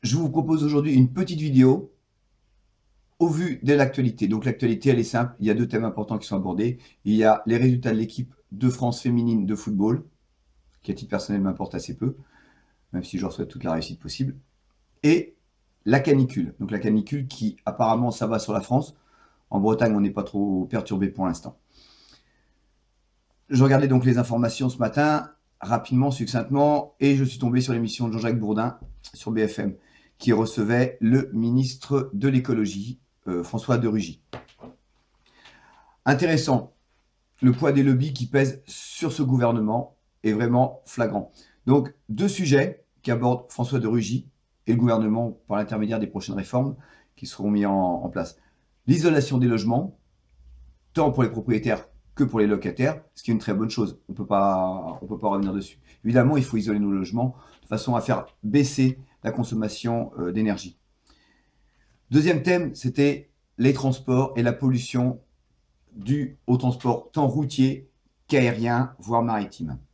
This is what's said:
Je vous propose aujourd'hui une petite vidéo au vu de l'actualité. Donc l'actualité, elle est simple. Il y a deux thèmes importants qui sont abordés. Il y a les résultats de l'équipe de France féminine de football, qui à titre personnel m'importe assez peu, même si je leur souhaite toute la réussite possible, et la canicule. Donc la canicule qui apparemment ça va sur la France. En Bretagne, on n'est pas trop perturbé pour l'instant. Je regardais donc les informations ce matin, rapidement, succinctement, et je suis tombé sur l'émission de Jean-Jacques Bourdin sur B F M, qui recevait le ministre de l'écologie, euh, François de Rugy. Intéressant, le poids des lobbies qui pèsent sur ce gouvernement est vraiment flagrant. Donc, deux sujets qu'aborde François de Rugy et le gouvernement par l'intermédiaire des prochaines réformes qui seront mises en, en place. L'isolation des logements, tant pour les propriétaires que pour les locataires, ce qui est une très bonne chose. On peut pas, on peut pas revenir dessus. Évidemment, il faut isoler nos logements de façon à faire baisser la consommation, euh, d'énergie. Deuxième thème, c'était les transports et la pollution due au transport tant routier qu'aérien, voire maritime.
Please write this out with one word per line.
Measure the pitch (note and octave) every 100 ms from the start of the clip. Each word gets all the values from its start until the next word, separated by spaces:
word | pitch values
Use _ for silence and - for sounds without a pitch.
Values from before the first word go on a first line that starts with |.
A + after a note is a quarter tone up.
Je | A#2 C#3
vous | D#3
propose | D3 D3+ D#3
aujourd'hui | D3 D3 D3+
une | C3+ B2
petite | C3 F#3 E3
vidéo | D3+ C3 B2+ C#3 - _ _ _ _ _ _ _ _ _ _ _ _ _
au | E3+
vu | D#3 F3 C3
de | B2+
l'actualité. | C#3+ C3 C#3 B2+ - G2
Donc | G#2+
l'actualité, | B2 A2+ A#2+ A2 C3+
elle | B2
est |
simple. | A2+ A#2 B2 -
Il | G#2
y |
a |
deux | G#2+ A#2+
thèmes | A2
importants | A2+ G2+ G#2+ A2
qui | -
sont | G2
abordés. | F#2+ F2 A2+ B2 - _
Il | G2+ G#2+
y |
a | A2 G#2+ -
les | A#2
résultats | B2+ B2 B2
de | A2
l'équipe | A2 - B2+ _ _
de | G2 C3
France | B2+ B2 A#2
féminine | B2+ A#2+ A#2 A2+ F#2+
de | G#2
football, | - G2+ G#2 C#3+ - _ _ _ _ _ _ _
qui | -
à |
titre | G2 A2+
personnel | G2 - G2+
m'importe | F#2+ F2 F#2+
assez | F2 - -
peu, | A#2+ C3 - _ _ _ _ _ _
même | F2+
si | F2+ F2+
je |
leur | F#2
souhaite | - -
toute | B2+
la | F2
réussite | E2 - -
possible, | D3+ - C3+ - _ _ _ _ _ _
et | D3 E3+ - _ _ _ _ _
la | - C3+
canicule. | D3 C#3 B2+ - E2 -
Donc | G2
la | G#2
canicule | G#2+ G#2+ G2+ C#3+ B2+
qui | - A2 - -
apparemment | - A2+ A2 B2
ça | A2 A2
va | A#2
sur | -
la | G#2
France. | G2 B2+ D3+ - _ _ _ _ _
En | G2
Bretagne, | G#2 A2 A#2 G#2+
on |
n'est | G2+
pas | G2
trop | F#2+ G2+ G2+ F#2+ F2+
perturbé | A2+ - G2 G2
pour | F#2+ F#2
l'instant. | E2 - - _ _ _ _ _ _ _ _ _ _ _ _ _ _ _ _ _ _ _
Je | C3+
regardais | C3+ C3+ C#3+
donc | C3
les | B2 A#2+
informations | A#2+ A#2+ A#2+ - C3
ce | B2+
matin, | A2+ C#3+ D3+ D3+ - _ _ _
rapidement, | - A#2 - B2+ C3
succinctement, | C3 A2+ A#2+ G#2+ C#3+ D3 D3 - _
et | C#3 C#3
je |
suis | C3 -
tombé | B2 B2
sur | B2+
l'émission | A#2+ A2+ - A#2+
de |
Jean-Jacques | A2+ A#2 B2
Bourdin | G#2 G#2+ A#2 - - - -
sur | - -
B | A2 G#2+
F | -
M, | G#2 F#2+ _ _ _ _
qui | B2+
recevait | G#2+ A2 - G#2+ A#2+ B2+ -
le | A2+ B2+ C3
ministre | A2+ A#2 B2+ C3 - - C#3 -
de | G2+ C3+
l'écologie, | C3 B2+ A#2 G#2 G2 G#2+ B2+ _ _ -
euh, | F2
François | E2+ A2+ - A#2+
de | A#2
Rugy. | G#2+ E2+ D2+ _ - - _ - _ _ _ _ _ _ _ - _ _ _ _ _ -
Intéressant, | B2+ E3+ D#3 - B2+ - _ _ _ _ _ _ _
le | B2+
poids | B2+ D#3
des | C#3
lobbies | C#3 B2+ D3
qui | C3 B2
pèsent | C#3+ C#3 C3
sur | - - - - D3+
ce | -
gouvernement | C3 B2+ A#2+ A#2 G#2+ A#2 C3 _ _ _
est | A2
vraiment | G#2+ A#2 B2 B2+ - -
flagrant. | - A2+ G2+ - _ _ _ -
Donc, | C#3+ C3 - -
deux | G#2+ G3
sujets | G3 E3 C3+ F3+ - _ _
qu'aborde | - A#2 B2 B2+ -
François | - C3 C3
de | A2
Rugy | A#2 G2+ B2+ - _ _ _ -
et |
le | A#2
gouvernement | A#2+ A2+ A2 A2 A#2 - _
par | G#2
l'intermédiaire | G#2 A2 G#2+ A2+
des | D3
prochaines | G#2 - F#2+
réformes | F#2+ B2 C3+ B2+ - _ _ _
qui | -
seront | - G2+
mises | G#2 G2+
en, | G2 F#2 F2
en | F2
place. | F#2 E2+ - _ _ _ _ -
L'isolation | D#3+ E3+ D#3 B2+ C3
des | B2
logements, | A2+ G2+ A#2+ F#3+ - _ _ _ _ - - - _ _
tant | - D3+
pour | B2+
les | A#2
propriétaires | A2+ G#2 A2 A#2 G#2+ - - _ -
que |
pour | C#3 A2+
les | G#2
locataires, | G2+ G2+ - C3+ D#3 -
ce | -
qui | -
est |
une | A2
très | -
bonne | G2+ A2
chose. | - G#2+ - -
On |
peut | F#2+ G2
pas, | G2 G2 F#2+ F#2 F#2 D#2+ E2
on | F#2+
peut | G#2+
pas | A2
revenir | G2 G2
dessus. | G2 F#2+ - _ _
Évidemment, | A2 A#2+ B2+ D3+
il |
faut | B2+ A2+
isoler | G#2 G#2
nos | G2+
logements | G2 F#2 A2+ B2+ B2+ - _
de | _
façon | A2 -
à | A#2+
faire | - G#2+ - _
baisser | G#2+ C#3+ C3+ C#3 C3 B2+ - _
la | A2
consommation, | A2 A2+ A2 G#2+ - A#2+ A#2 A2+ -
euh, | F2
d'énergie. | G2 G#2+ G2 F2+ - _ _ _ _ _ _ _ _ _ _ _ _ _
Deuxième | C3+ D#3 E3
thème, | E3 F3+ D#3+
c'était | - B2+ B2+ C#3+ C#3 - _ _ -
les | B2
transports | C3 C3+ B2+ - B2+ C3+ A#2
et |
la | A#2+
pollution | A#2 C3+ B2 - B2+ B2 B2+ _ _ _ _ _ _ _
due | A2 G2 C#3+ C3 - -
au | B2
transport | B2+ B2 B2+ A#2 -
tant | - C#3+
routier | B2+ C#3+ - C3 C#3 - _ _ _ _
qu'aérien, | C#3 A#2+ A2+ A#2 A#2+ B2+ -
voire | G2+ A#2
maritime. | A#2+ G#2+ G2+ - D#2+ C2 -